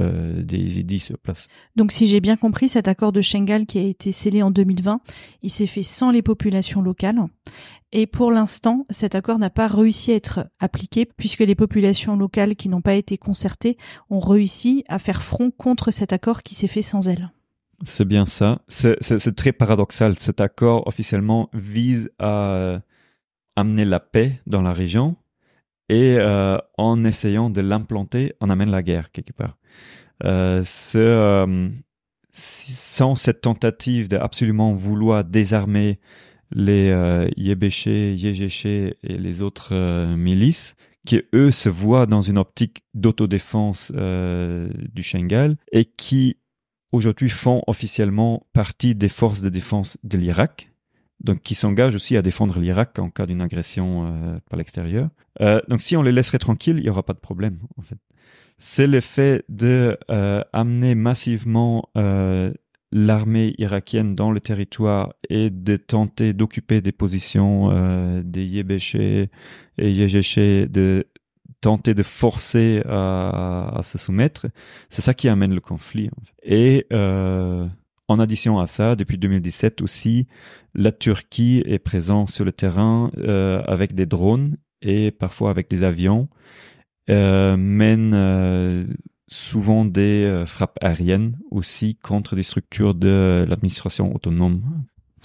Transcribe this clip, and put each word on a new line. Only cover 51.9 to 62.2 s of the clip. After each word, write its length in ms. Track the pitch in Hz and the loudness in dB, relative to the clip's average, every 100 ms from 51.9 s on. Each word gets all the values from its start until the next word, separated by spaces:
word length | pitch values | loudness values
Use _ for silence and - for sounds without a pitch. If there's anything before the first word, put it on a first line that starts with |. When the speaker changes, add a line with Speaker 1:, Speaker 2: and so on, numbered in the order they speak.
| 104 | 0
Speaker 1:
aussi 220 | - 120 | 0 0
à 40 | |
défendre 380 | 90 - 107 87 | 0 0 -2 0
l'Irak 400 | 85 92 117 - | 0 0 -2 -4
en 100 | 90 | -8
cas 160 | - 90 | -6 -6
d'une 160 | 90 | -4
agression, 640 | 87 87 82 - 92 87 85 | -4 -6 -6 -6 -4 -4 -4
euh, 340 | 82 82 82 - | -6 -8 -10 -10
par 80 | - | -10
l'extérieur. 520 | 80 - 82 101 151 - _ - | -8 -8 -6 -4 -4 -8 _ -2
Euh, 180 | 104 107 - | 2 2 2
donc 140 | 120 | -4
si 140 | - 165 | 0 0
on 60 | |
les 100 | 135 | 2
laisserait 260 | 123 127 131 | 2 2 0
tranquilles, 400 | - 110 - 165 | 0 0 0 0
il 80 | - | 0
y 40 | |
aura 140 | 95 | -2
pas 100 | 95 | -4
de 60 | 95 | -8
problème, 400 | - 92 104 87 113 - | -10 -6 -6 -6 -12 -18
en 40 | |
fait. 160 | 82 104 _ _ _ _ _ _ | -18 -20 _ _ _ _ _ _
C'est 300 | - - 139 | -6 2 4
le 140 | 135 | 4
fait 440 | - - 139 131 - | 2 0 2 2 -2
de, 480 | 104 117 127 120 - - | -2 2 4 2 0 -2
euh, 320 | 107 101 101 101 | -2 0 -2 -2
amener 420 | - 117 120 123 117 | -2 0 2 2 2
massivement, 920 | 117 123 - 113 117 113 117 117 - 113 | 2 0 -2 -4 0 0 2 0 -2 -2
euh, 540 | 101 98 | 0 2